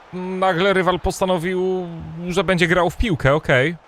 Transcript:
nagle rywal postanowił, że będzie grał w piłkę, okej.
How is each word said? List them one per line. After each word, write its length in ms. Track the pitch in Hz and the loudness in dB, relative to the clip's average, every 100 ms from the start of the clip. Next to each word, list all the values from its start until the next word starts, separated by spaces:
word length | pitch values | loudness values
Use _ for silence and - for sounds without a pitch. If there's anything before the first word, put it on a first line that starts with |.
| - | -10
nagle 600 | 180 185 185 190 170 202 | -10 -8 -2 0 2 2
rywal 260 | 190 175 180 | 2 2 0
postanowił, 880 | 190 - 190 180 175 185 185 185 175 165 160 160 175 | -2 -2 0 0 -2 -2 -2 -2 -6 -10 -12 -10 -4
że 140 | 180 | -2
będzie 240 | 180 180 170 | 0 2 2
grał 220 | 180 175 | 4 2
w 80 | - | 0
piłkę, 380 | 240 156 135 151 | 0 2 2 2
okej. 400 | - 135 151 170 | 2 2 2 -2